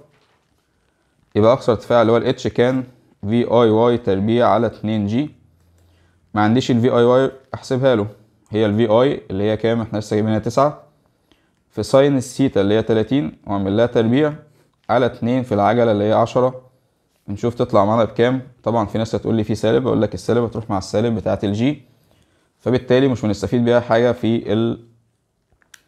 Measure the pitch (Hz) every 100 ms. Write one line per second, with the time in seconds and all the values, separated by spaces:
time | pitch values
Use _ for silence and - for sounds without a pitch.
0 | _ _ _ _ _ _ _ _ _ _
1 | _ _ _ 107 110 135 - 113 - 120
2 | 110 117 113 127 113 - 123 131 123 -
3 | _ _ 101 117 117 113 117 107 120 117
4 | 98 98 104 117 110 101 117 - 104 110
5 | 101 117 151 - _ _ _ _ _ _
6 | _ _ _ 104 107 123 127 120 123 120
7 | 120 127 135 - _ - - 131 135 117
8 | 104 - _ _ _ 107 107 104 117 110
9 | 135 - - 95 104 107 113 117 110 104
10 | - 107 110 107 110 123 143 147 - _
11 | _ _ _ _ _ _ _ - 107 135
12 | 143 135 123 - 135 110 98 110 110 113
13 | 107 139 156 - - 101 98 104 117 120
14 | 113 127 151 151 - _ _ _ - 117
15 | 120 120 113 127 123 101 101 120 117 104
16 | 104 107 117 131 127 127 - _ _ _
17 | _ _ - 101 120 117 127 107 101 117
18 | 107 - 117 131 131 - - 113 104 107
19 | 113 104 - 113 107 110 110 131 127 110
20 | 107 - - 117 117 120 110 98 - 107
21 | 117 110 95 101 101 101 123 151 - _
22 | _ _ _ _ _ _ - 123 123 123
23 | 135 120 107 98 98 123 120 120 117 113
24 | 120 117 110 113 - 107 117 - - _
25 | _ _ _ _ _ _ _ -